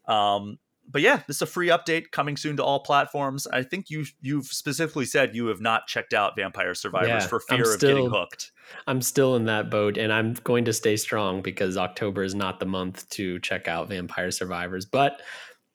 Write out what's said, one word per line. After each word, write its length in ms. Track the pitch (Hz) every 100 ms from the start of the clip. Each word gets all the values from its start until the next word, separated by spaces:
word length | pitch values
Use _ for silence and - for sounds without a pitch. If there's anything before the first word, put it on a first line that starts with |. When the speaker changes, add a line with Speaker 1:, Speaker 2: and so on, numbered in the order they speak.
| -
Speaker 1:
Um, 520 | 110 104 101 101 110 _ _ _
but 140 | 143
yeah, 200 | 190 277 -
this 100 | 156
is 60 |
a 40 | 165
free 220 | - 175
update 440 | 165 165 165 160
coming 240 | - 143 143
soon 180 | 156 143
to 80 |
all 160 | 139 139
platforms. 680 | - 143 143 143 139 139 -
I 140 | 127
think 280 | 131 185 -
you, 160 | 156 143 -
you've 240 | 135 147 127
specifically 580 | - - 135 160 156
said 320 | - 147 127 113
you 120 | 117
have 120 | 92
not 260 | 113 113 -
checked 280 | 117 -
out 200 | 110 101 101
Vampire 380 | 95 - 90
Survivors 500 | 90 101 92 110 113
Speaker 2:
Yeah, 20 | 92
Speaker 1:
for 140 | 113 -
Speaker 2:
I'm 140 | 123
Speaker 1:
fear 100 | 113
of 100 | 104
getting 220 | 139 139 123
Speaker 2:
still, 40 |
Speaker 1:
hooked. 420 | 104 87 - - _ - - -
Speaker 2:
I'm 160 | 131
still 340 | 123 - 131 123
in 80 | 113
that 240 | 107 110
boat, 280 | 107 104 101
and 140 | 110
I'm 220 | 110 110
going 300 | 117 - 120 117
to 60 |
stay 240 | 110 110 104
strong 460 | - 113 98 95
because 340 | 92 92 98 95
October 460 | 92 - 107 98
is 100 | 95
not 260 | 101 95 90
the 60 | 95
month 420 | 95 92 90 -
to 280 | - 92 90
check 280 | - 92 -
out 200 | 85 82
Vampire 420 | 95 87 - 90
Survivors, 560 | - 92 87 90 95 95
but 360 | 123 139 - - - - - _